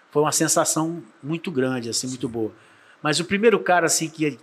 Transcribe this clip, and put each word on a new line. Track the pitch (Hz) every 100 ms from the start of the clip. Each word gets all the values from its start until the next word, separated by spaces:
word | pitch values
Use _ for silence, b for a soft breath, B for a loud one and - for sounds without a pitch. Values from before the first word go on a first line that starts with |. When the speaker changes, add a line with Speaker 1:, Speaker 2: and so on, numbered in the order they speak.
| _
Speaker 1:
foi | 147
uma | 151
sensação | 139 160 175 151 160 160 170 - _
muito | 135 165 196
grande, | 139 131 127 117
assim, | 107 131
muito | 127 131
Speaker 2:
Sim. |
Speaker 1:
boa. | 117 107 - b b b b
Mas | 147 151
o | 170
primeiro | 196 226 196
cara, | 190 175 165
assim, | - 160
que, | - 151 123